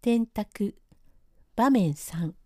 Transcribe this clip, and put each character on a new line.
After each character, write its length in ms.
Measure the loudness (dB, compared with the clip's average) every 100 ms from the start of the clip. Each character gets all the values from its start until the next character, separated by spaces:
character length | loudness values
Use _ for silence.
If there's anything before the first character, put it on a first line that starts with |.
電 220 | 0 0
卓、 520 | 0 -6 -8 -6 -6 -6 _ _ _ _ _ _ _ 0
場 140 | 4
面 240 | 4 2
三。 420 | -2 -8 -6 -6 -8